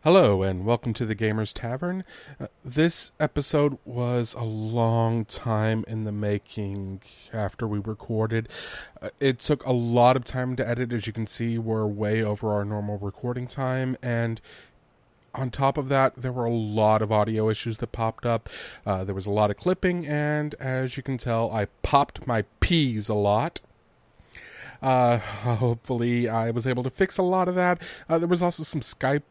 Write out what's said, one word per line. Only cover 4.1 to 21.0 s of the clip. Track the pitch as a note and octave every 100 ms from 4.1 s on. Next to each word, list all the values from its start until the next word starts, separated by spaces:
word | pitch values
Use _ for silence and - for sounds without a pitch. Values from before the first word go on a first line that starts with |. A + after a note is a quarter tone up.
| B2 A#2
a | -
long | A2 A2 A2 A#2 A2+ A#2 A2+ A#2
time | G#2+ - A#2+ G#2+ A2 A2+ -
in | A2
the | G#2+
making | G#2 G#2 G2+ - - G2 G2+ F#2+ F#2+ - - -
after | A2+ G2+ - A2+
we | G#2
recorded. | G2+ A2 - A2 A2 A2+ A2 - - - - -
Uh, | - _
it | C#3 B2
took | - D3 C3+
a |
lot | B2 A#2 A#2+ A#2+ B2+
of |
time | B2 B2+ B2+
to | B2+ A#2+
edit. | A#2+ B2
As | A#2+ A2
you |
can | A2 A2
see, | - A#2 A#2
we're | A2+ A2 G#2+
way | G2+ G#2 A2
over | G#2+ G#2 A2
our | G#2
normal | G2+ G#2+ G#2 G#2
recording | G2+ - A#2+ B2 B2
time, | - C3 C3 C3 B2+
and | B2 A#2 A#2 A2+ - - - _ _ _ _ _ _
on | - B2+
top | - C3+ C#3+
of | C3
that, | C3+ C3+ -
there | B2+
were | B2+
a | A#2
lot | A#2 G#2+ G#2+ G#2+ G#2+
of | G#2+
audio | G#2+ G#2 A2 A2
issues | A2 A#2+ A2
that | A#2
popped | - A2+ -
up. | A#2+ A2+ - - - - -
Uh, | F#2+
there | F#2+
was | G2 F#2+
a |
lot | G#2 G#2+
of | G2+
clipping, | F3+ F#3 F#3 F3 D#3+
and | D3 D3 D3+ D3+ -
as | C3+ C3 C3
you | -